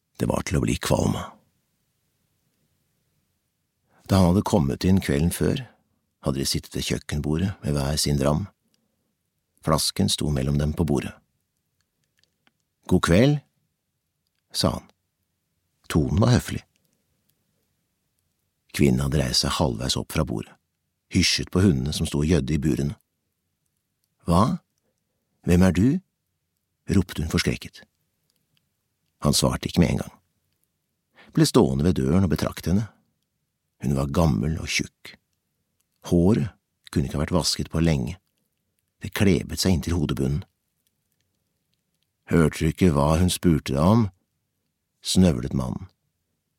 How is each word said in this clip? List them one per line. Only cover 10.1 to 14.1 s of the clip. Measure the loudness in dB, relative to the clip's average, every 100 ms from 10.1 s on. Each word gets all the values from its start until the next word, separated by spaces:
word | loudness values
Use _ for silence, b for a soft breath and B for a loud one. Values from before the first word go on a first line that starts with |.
sto | -2 -2
mellom | -2 -2 -2
dem | -2 -2
på | -2
bordet. | -2 -4 -10 _ _ _ _ _ _ _ _ _ _ _ _ _ _ _ _ -2
"God | 0
kveld", | 4 4 4 2 -4 _ _ _ _ _ _